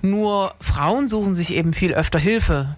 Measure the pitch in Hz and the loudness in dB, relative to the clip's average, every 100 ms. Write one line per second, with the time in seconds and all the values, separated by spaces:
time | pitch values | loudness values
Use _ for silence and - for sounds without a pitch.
0 | 190 202 214 202 190 - - - 147 233 | 0 0 0 0 -2 -4 -4 0 2 0
1 | 277 214 196 180 170 - 165 160 185 - | 0 0 0 0 -2 0 0 0 0 0
2 | 160 165 156 226 - 151 139 | 0 0 2 2 2 0 -2